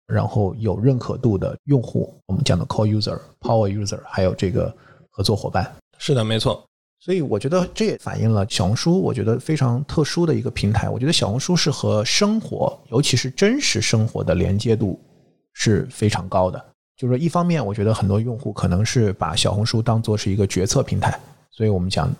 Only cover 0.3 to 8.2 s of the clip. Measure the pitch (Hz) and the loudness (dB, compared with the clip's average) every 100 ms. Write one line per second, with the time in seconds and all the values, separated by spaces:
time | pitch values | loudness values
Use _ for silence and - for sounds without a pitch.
0.3 | 110 95 110 110 - 127 127 - 95 117 | 0 0 0 -2 2 2 2 -2 -2 0
1.3 | 95 98 - - 139 - - - - - | 2 -2 -4 0 0 0 -4 -4 -8 -4
2.3 | 95 - 90 - - 107 107 104 - - | -2 2 0 0 0 0 0 -2 -6 -12
3.3 | _ 120 113 101 104 98 98 - - 92 | _ 0 2 2 -2 -6 -8 -6 0 0
4.3 | - 90 90 85 - - - _ - 101 | 0 -2 0 -4 -6 -20 -20 _ -4 -2
5.3 | 101 - 95 - - _ - - 127 110 | -2 -2 -4 -4 -8 _ -6 0 0 0
6.3 | 113 123 104 - _ _ _ - 185 127 | 0 -2 -4 -8 _ _ _ -4 -2 -2
7.3 | 107 139 185 185 - 220 123 - 101 | -2 0 0 -2 -2 -2 -4 -6 -2